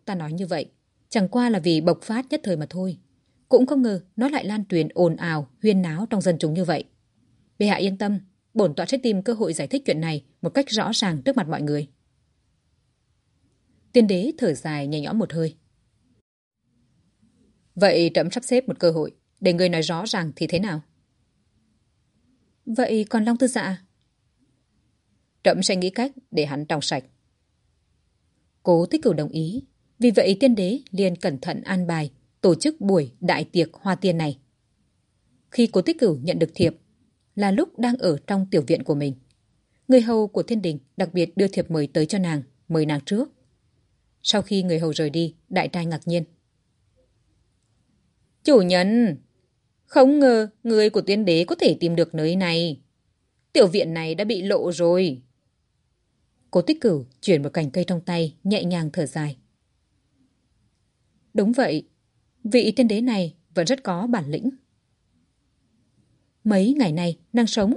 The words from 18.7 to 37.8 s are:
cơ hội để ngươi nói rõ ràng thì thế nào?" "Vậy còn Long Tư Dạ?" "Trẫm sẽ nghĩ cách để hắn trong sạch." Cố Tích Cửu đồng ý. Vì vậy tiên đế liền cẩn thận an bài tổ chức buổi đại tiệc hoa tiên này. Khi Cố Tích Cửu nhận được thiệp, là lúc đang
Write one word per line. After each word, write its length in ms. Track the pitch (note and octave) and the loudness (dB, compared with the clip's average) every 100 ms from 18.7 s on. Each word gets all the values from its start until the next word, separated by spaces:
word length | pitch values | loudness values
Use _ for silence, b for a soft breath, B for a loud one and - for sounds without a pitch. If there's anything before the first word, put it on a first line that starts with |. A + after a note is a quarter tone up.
| - | 0
cơ 120 | E3+ | 0
hội 220 | D#3+ D3 - _ _ | 0 -4 -10 _ _
để 120 | F#3 | 0
ngươi 160 | E3+ F3+ | 2 2
nói 140 | E3+ | 0
rõ 220 | D#3 E3+ A3 | -2 -4 -4
ràng 260 | G#3 E3 - | -4 -6 -6
thì 100 | D#3+ | -4
thế 120 | E3+ | -2
nào?" 220 | G#3 D#3 - _ _ _ _ _ _ _ _ _ _ _ _ _ _ _ _ _ - | -2 -6 -10 _ _ _ _ _ _ _ _ _ _ _ _ _ _ _ _ _ -6
"Vậy 380 | A3+ A#3+ A3 G#3 | -2 0 0 0
còn 140 | A3+ | -2
Long 120 | G#3+ A#3 | 0 0
Tư 100 | B3+ | 0
Dạ?" 360 | A#3+ E3+ F3+ _ _ _ _ _ _ _ _ _ _ _ _ _ _ _ _ | 0 -4 -6 _ _ _ _ _ _ _ _ _ _ _ _ _ _ _ _
"Trẫm 180 | G3 F3 | 2 2
sẽ 140 | F#3+ F#3+ | 0 -2
nghĩ 140 | F3+ | -2
cách 220 | F#3+ C4 C4+ - | -4 -6 -8 -6
để 160 | D#3+ D3 | -4 -2
hắn 200 | C#3+ D3+ | -4 -4
trong 140 | D#3 | -4
sạch." 240 | - D3 - _ _ _ _ _ _ _ _ _ _ _ _ _ _ _ | -2 -4 -6 _ _ _ _ _ _ _ _ _ _ _ _ _ _ _
Cố 240 | - E3 E3+ | 2 2 2
Tích 160 | D#4 | 0
Cửu 100 | C4+ | 0
đồng 160 | D#3+ D3 | 0 -2
ý. 360 | D#3 D#3+ A#3 - _ _ - | -6 -6 -8 -12 _ _ 0
Vì 120 | A#3+ | 2
vậy 260 | A3 F#3+ G3 | 4 2 4
tiên 140 | C4+ | 4
đế 240 | A3 F3+ C4 - | 4 0 -4 -6
liền 260 | F#3 G3 F3 | -2 0 0
cẩn 220 | F#3+ C3+ | -4 -4
thận 240 | F3 D#3 | -6 -8
an 240 | - F#3 F3 | -4 -4 -2
bài 240 | E3 D3 - _ _ | -4 -6 -10 _ _
tổ 140 | F#3+ | 2
chức 260 | - D4 D#4 | 2 0 -2
buổi 320 | G3 F#3+ C3+ - | 0 0 0 -4
đại 240 | F3+ D3+ | -2 -2
tiệc 300 | D#3 F3 D#3+ | -2 -2 -2
hoa 200 | - G3 | -4 -6
tiên 240 | F#3 F#3+ E3 | -2 -2 0
này. 200 | D#3 C#3 _ _ _ _ _ _ _ _ _ _ _ | -2 -6 _ _ _ _ _ _ _ _ _ _ _
Khi 160 | - A#3 | 0 0
Cố 160 | G3 | 2
Tích 160 | - E4 | 0 2
Cửu 200 | A3+ C#3+ | 0 0
nhận 160 | D3 E3+ | -4 -2
được 120 | D#3+ | -2
thiệp, 220 | - E3+ - _ _ _ _ _ | 0 0 -2 _ _ _ _ _
là 160 | - G3+ | -2 0
lúc 280 | G3 F4+ | 0 -2
đang 180 | - | -2